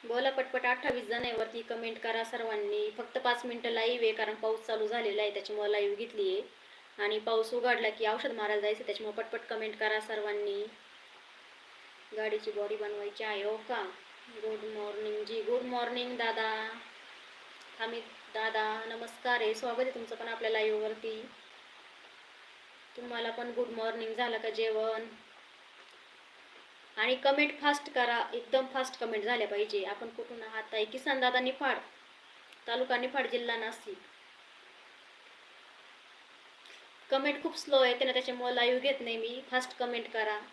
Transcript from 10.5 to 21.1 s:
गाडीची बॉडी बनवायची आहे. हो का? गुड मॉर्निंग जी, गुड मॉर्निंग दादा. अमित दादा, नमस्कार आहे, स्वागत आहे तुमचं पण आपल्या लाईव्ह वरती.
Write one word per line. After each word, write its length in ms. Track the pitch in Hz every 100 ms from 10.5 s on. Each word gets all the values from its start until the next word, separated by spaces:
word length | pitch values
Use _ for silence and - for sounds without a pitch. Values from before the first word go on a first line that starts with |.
| 202 214 - - - - - - - - - - - - - - 214
गाडीची 340 | 214 214 214
बॉडी 260 | 208 202 214
बनवायची 480 | 208 208 202 202
आहे. 180 | 220 208
हो 140 | 202 220
का? 260 | 214 233 190 - - - 247
गुड 360 | 226 220 220
मॉर्निंग 600 | 214 214 208 208 214 214
जी, 180 | 214 226
गुड 200 | 214 247
मॉर्निंग 540 | 254 247 240 247 247 240
दादा. 520 | 226 220 220 220 220 226 - - - - - - - - - -
अमित 220 | 226 233 - - -
दादा, 500 | 220 220 214 214 220
नमस्कार 560 | 220 226 233 - 247 240
आहे, 140 | 214
स्वागत 260 | 220 247 233
आहे 140 | 262
तुमचं 220 | 240 226 226
पण 120 | 226
आपल्या 220 | 226 226
लाईव्ह 320 | 220 214 214
वरती. 460 | 214 220 226